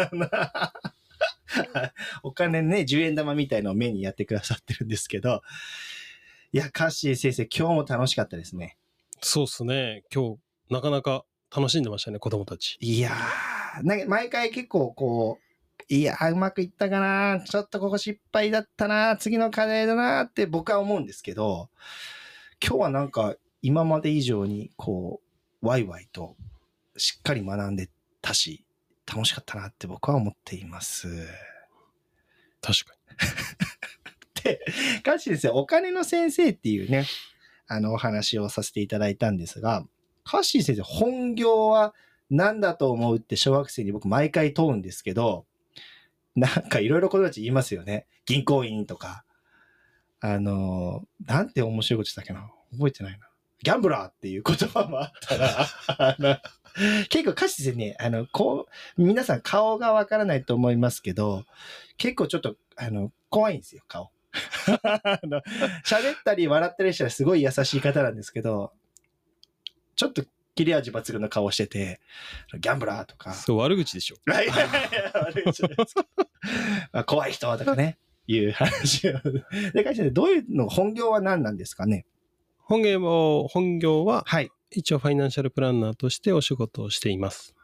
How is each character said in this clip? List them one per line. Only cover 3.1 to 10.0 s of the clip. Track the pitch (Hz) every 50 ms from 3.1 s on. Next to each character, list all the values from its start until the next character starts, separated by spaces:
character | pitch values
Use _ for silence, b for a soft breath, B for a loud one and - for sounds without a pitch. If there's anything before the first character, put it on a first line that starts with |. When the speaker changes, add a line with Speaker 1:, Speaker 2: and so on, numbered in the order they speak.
| 151
Speaker 1:
玉 | 151 151 147 143
み | 147 143 139
た | 127 107
い | 104
の | 98 95
を |
目 | 107 120 120
に | 110 95 98
や | 95 -
っ |
て | - 101
く | - 110
だ | 104 -
さ | - 117
っ | - _
て | - 113
る | - 107
ん | 107
で | 110
す | - - -
け | - 98
ど。 | 95 123 117 - B B B B B B B B B B B B B B B B B B B B B B -
い | 135
や、 | 147 139
カ | - - 165
ッ | 165
シ | - - - 143
ー | 131
先 | 120 - 131 123
生、 | - 113 - -
今 | - 165 165
日 | 170
も | 156 139
楽 | - 127 120 127
し | 131 -
か | - 104
っ | -
た | 87
で | 85 82
す | - 92
ね。 | 90 85 85 - _ _ _ _ _ _ _ - -
Speaker 2:
そ | - - - 151
う | 143
っ | -
す | - - 120
ね。 | 120 131 135 131 113 107 101